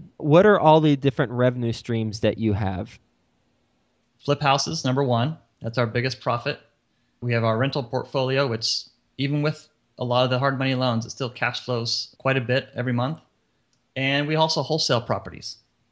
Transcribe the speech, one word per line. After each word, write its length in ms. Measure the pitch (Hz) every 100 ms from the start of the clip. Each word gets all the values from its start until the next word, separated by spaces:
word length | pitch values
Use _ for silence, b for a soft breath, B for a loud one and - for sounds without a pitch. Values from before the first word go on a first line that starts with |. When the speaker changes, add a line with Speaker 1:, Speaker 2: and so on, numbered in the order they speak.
| - -
Speaker 1:
what 300 | 156 165 208
are 120 | 190
all 220 | 156 156
the 160 | 156 139
different 340 | 135 - 117
revenue 440 | 123 123 123 117
streams 460 | 113 - 113 110 107
that 180 | 110 -
you 160 | 110
have? 440 | 101 98 95 110 - _ _ _ _ _ _ _ _ _ _ _ _
Speaker 2:
Flip 220 | - 143
houses, 420 | 143 143 - 160
number 220 | 131 127
one. 320 | 135 117 143 160 _ _
That's 160 | 117 123
our 100 | 113
biggest 320 | 120 127 -
profit. 360 | 131 117 147 - _ _ _ _ _ _
We 140 | 123
have 100 | 117
our 140 | 113 110
rental 240 | 139 143
portfolio, 640 | 120 127 - 139 131 135 135
which 380 | 113 - - - _ _ -
even 240 | 139 147
with 260 | 151 156 - _ _ -
a 60 |
lot 200 | 123 123
of 60 | 127
the 80 | 127
hard 200 | 139 131
money 160 | 135
loans, 300 | 127 127 113
it 60 | 110
still 180 | - 127
cash 380 | - 120 - -
flows 500 | 120 117 - - -
quite 220 | 135 131
a 20 |
bit 300 | 117 131 -
every 200 | 123 123
month. 240 | 120 131 160 _ _ _ _ _ _ _
And 320 | 131 135 143 147
we 100 | 156
also 260 | 156 160
wholesale 400 | 135 165 - 120
properties. 560 | - 101 - - - - _ _ _